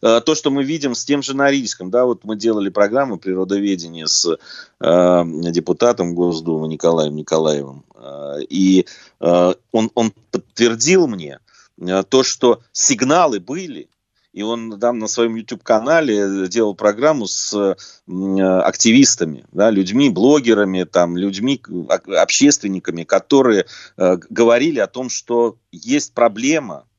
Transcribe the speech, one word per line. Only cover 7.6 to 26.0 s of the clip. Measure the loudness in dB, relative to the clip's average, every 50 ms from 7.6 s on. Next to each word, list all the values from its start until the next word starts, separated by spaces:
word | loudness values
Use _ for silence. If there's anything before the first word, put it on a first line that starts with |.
| -6 -10 -16 -20 -20 _ _
э, | _ -20 -18 -16 -14 -12 -12 -10 -10 -12 -8
и, | -2 0 2 4 4 4 2 0 -6 -20 -20 -20 _ _
э, | 0 2 4 4 4 2 2 _ _ _ -2
он, | 0 0 0 _
он | 0 -2 -2 -2 _ _ _
подтвердил | -10 -10 -10 _ _ 0 0 0 0 0 0 2 2 2 2 0
мне, | -2 -8 -10 -14 -16 -18 _ _ _ _ _ _ _ -12
э, | -6 -2 -2 -2 -2 _
то, | 2 2 2
что | 2 -2 0 2 2 2 2 _ _
сигналы | _ -2 0 0 0 0 0 0 2 2 2 2 0 -4
были, | -8 -8 -10 -10 -10 -12 -14 -16 -18 _ _ _ _ _ _ _ _ _
и | _ -10
он | -6 -6 -6 -6 -8 -12 -10 -4
там | -2 -2 -2 -2
на | -6 -6
своем | -2 -2 -2 -2 -2
YouTube-канале | -6 -10 -10 -14 -14 _ 0 0 0 2 2 0 2 2 2 0 0 0 -2 -2 -4 -4 -2
делал | 0 0 0 0 -2
программу | 0 0 0 0 2 2 2 2 0 -2
с, | -6 -6 -8 -8 -6 -4 -2 0 0 -2 _ -8 -20 -20 _ _ -12
м, | -8 -6 -4 -2 0 2 2 2 2 2 2
активистами, | 0 0 0 2 4 6 6 6 4 4 0 -4 -6 -6 -10 -16 _ _
да, | 2 2 2
людьми, | 4 2 0 0 0 2 2 2
блогерами, | 2 4 4 4 4 4 4 4 2 4 2 0 0 -4 -4
там, | 0 2 2 2 2 0
людьми, | -2 -4 -4 -4 -2 -2 -2 -2 -4
к-, | _ -12 -10 -10 -4 -4
ак-, | -4 -4 _ -2
общественниками, | 0 0 0 2 2 4 4 4 4 2 -2 -4 -6 -6 -6 -6 -8 -8 -4
которые, | _ -2 -2 0 _ 2 4 4 4 4 2 0 -2 -8 -20 -20 -20 _
э, | 0 2 2 2 0
г-, | -2 _
говорили | 0 2 4 4 4 4 2 0 0 0
о | -2 -2
том, | _ -10 -8 -8
что | -8 -10 -6 _ -2 0 0 0 -2 _ _ _
есть | -20 -18 -6 -2 -2 -2